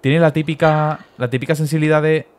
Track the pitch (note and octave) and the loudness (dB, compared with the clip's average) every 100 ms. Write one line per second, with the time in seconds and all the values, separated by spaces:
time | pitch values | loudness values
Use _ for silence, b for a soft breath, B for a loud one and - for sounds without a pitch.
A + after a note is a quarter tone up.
0 | C3 D#3 D#3+ D3+ D3+ D3+ D#3+ D3+ D3+ D3+ | 2 2 2 0 -4 0 0 2 -2 -4
1 | - - B2 B2 B2 D3+ D3+ D#3+ D3+ D#3 | -12 -8 -6 -4 -2 -2 0 0 2 2
2 | D#3 D#3 - | 2 -2 -4